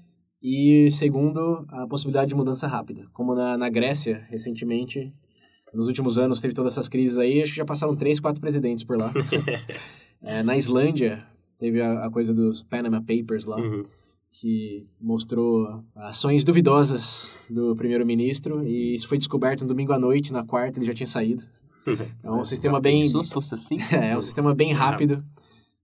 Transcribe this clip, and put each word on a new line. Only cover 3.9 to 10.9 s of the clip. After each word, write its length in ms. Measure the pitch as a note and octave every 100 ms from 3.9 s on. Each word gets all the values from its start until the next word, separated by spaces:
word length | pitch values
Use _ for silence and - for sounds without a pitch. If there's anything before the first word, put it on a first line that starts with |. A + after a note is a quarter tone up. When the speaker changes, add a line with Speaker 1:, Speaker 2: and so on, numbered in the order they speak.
| C#3+ A#2 A2 -
Speaker 1:
recentemente, 840 | A2+ B2 A2+ A#2 A#2 B2+ C#3 C3+ - _ _ _ _ -
nos 140 | A2 A#2
últimos 300 | B2+ B2+ A#2
anos, 200 | C3 A#2
teve 140 | B2+
todas 200 | A#2 B2+
essas 140 | C3 A#2
crises 300 | C3 B2+ A#2+
aí, 240 | B2 C#3+
acho 100 | D3+
que 40 | D3+
já 80 | D3
passaram 300 | D3 D3+ C#3+
três, 240 | C#3+ D3+
quatro 200 | D3+ D3
presidentes 440 | D3+ C#3+ B2 A2+
por 140 | - A#2
lá. 140 | A2
Speaker 2:
<laughs> 80 | C3+ - C#3 C#3+ A#2 - - - - - _ G#2+
Speaker 1:
É, 140 | A2
na 160 | A2+ C3+
Islândia, 680 | B2 B2+ D3+